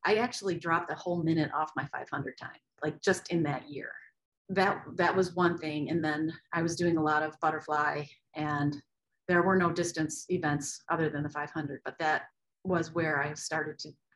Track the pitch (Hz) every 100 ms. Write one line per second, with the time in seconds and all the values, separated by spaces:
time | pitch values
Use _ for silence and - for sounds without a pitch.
0 | 170 214 240 - 196 160 170 165 170 156
1 | 180 175 160 165 143 143 156 - 143 -
2 | - 143 - - - - _ _ 151 151
3 | - - - 170 147 127 - - - -
4 | - _ _ _ - 190 190 - - -
5 | 175 185 180 175 175 170 156 151 143 165
6 | 156 151 160 - _ 170 165 165 175 165
7 | 156 151 156 - 160 156 151 151 147 147
8 | 143 - _ 156 151 147 147 143 - _
9 | _ _ - 175 175 190 170 170 170 -
10 | 151 - - 175 156 147 - - - 165
11 | 156 147 147 147 147 160 143 135 147 -
12 | 156 151 - _ _ _ 190 175 165 170
13 | 160 147 147 151 - 156 151 147 151 143
14 | _